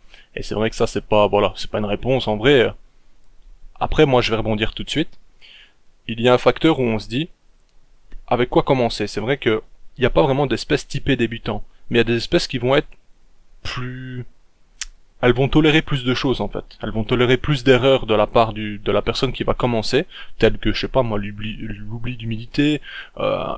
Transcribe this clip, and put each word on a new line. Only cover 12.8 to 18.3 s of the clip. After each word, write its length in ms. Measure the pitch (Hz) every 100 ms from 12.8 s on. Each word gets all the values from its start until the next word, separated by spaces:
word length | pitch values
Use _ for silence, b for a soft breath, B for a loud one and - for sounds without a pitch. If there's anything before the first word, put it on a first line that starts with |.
| - - - - - - - -
plus, 640 | - 123 123 127 127 123 120 - _ _ _ - - - - -
elles 100 | 123
vont 160 | 120 135
tolérer 320 | 156 156 156
plus 240 | - 143
de 80 | 123
choses, 300 | 123 135 117
en 60 | 104
fait. 160 | - - -
Elles 80 | 110
vont 140 | 107
tolérer 340 | 107 123 120 127
plus 260 | - 139
d'erreurs 400 | 135 123 135 131
de 100 | 113
la 120 | 107
part 260 | 104